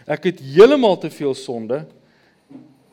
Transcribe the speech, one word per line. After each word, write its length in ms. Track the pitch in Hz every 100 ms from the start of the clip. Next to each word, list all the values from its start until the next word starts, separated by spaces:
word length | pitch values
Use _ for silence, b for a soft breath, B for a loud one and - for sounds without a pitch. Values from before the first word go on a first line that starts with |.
| B
Ek 160 | 147
het 160 | 180 175
heeltemal 580 | 135 143 240 294 226 175
te 120 | 160
veel 260 | - 143 131
sonde 500 | - 117 110 135 156 _ b b b b _ 139 - _ _